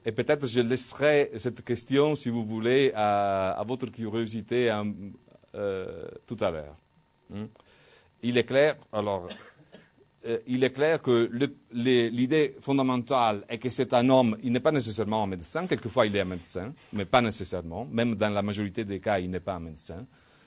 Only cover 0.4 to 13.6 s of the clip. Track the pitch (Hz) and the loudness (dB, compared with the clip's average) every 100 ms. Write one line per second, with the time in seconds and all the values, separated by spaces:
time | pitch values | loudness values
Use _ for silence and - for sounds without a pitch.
0.4 | 135 117 117 127 - - 147 147 143 113 | 2 2 2 0 -4 0 4 4 2 0
1.4 | 120 104 - 117 - 135 151 151 123 117 | -6 -6 -6 -6 0 2 4 2 -2 -4
2.4 | 107 110 113 131 135 107 104 101 101 98 | -4 -2 2 4 4 2 2 2 2 2
3.4 | 95 - 104 127 113 107 113 110 117 110 | 0 -2 -4 -6 -8 -8 -6 -4 -4 -6
4.4 | 104 120 120 107 104 104 98 95 _ - | -2 0 2 0 -2 -6 -12 -16 _ -20
5.4 | _ - 101 95 92 87 - - - 113 | _ -6 -4 -4 -6 -10 -12 -16 -12 -4
6.4 | 104 80 73 71 _ _ _ _ _ 101 | -2 -2 -10 -16 _ _ _ _ _ -12
7.4 | 110 - _ - - - _ _ 120 123 | -12 -14 _ -20 -20 -20 _ _ 0 0
8.4 | 117 131 151 131 - 107 104 98 87 - | 2 4 4 2 -6 -4 -2 -4 -6 -14
9.4 | - _ - - _ _ _ _ 117 117 | -18 _ -20 -20 _ _ _ _ -6 -6
10.4 | 120 127 131 127 151 160 - 120 117 120 | -2 0 0 2 2 2 2 2 2 0
11.4 | 139 143 _ 120 120 123 117 120 127 156 | -2 -2 _ -2 4 4 4 2 2 2
12.4 | 147 - - 139 131 127 117 135 117 104 | 2 -2 -2 0 2 0 0 2 4 2
13.4 | - 117 | -4 -6